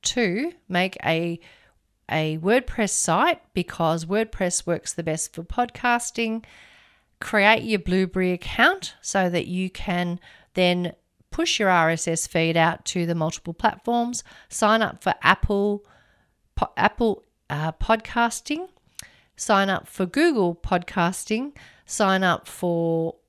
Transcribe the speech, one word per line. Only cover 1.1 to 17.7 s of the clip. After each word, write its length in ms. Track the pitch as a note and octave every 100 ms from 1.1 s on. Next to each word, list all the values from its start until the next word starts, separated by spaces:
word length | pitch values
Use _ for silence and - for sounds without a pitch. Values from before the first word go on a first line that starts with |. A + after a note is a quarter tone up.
| E3 E3+ E3+ - _ _ _ _ _ -
a 280 | D#3 D#3 D#3
WordPress 540 | E3+ B3 B3+ - G3+
site 500 | - - E3+ D#4 E4+ _
because 520 | - F3 - E3 E3 D#3+
WordPress 600 | G3+ A3 - F#3 - -
works 280 | E3+ -
the 100 | -
best 300 | E3 D#3+ -
for 100 | -
podcasting. 1000 | E3+ - A#3+ - B3 A#3+ - - A3+ A3+ - - - - _ _ _ _
Create 440 | - G#3+ G3+ A3
your 160 | A3+ G#3+
Blueberry 520 | - F#3 F#3+ F#3 F3+
account 640 | F3+ - - B3+ F#4+ - -
so 280 | - G3 F#3
that 180 | F3 -
you 220 | F3+ F#3
can 500 | - - F3 F3 F3 - - _ -
then 380 | F3+ F3+ F3 - _ _ _
push 280 | - E4 -
your 100 | G3+
R 200 | F3 D#3+
S 180 | E3 -
S 200 | E3 -
feed 280 | E3+ E3 E3
out 300 | D#3+ E3+ -
to 200 | F3+ E3+
the 100 | E3
multiple 380 | D#3+ - -
platforms. 720 | E3+ A3 - - A#3+ A#3 B3 - - -
Sign 320 | - G#3+ A3
up 200 | G#3+ -
for 100 | - D#3+
Apple, 640 | C#3 F#3+ - G3+ G3+ G#3 - _ _ _ _ _ _ -
po-, 160 | - -
Apple, 460 | G#3+ - A3+ - _ _ _
uh, 220 | D3 D#3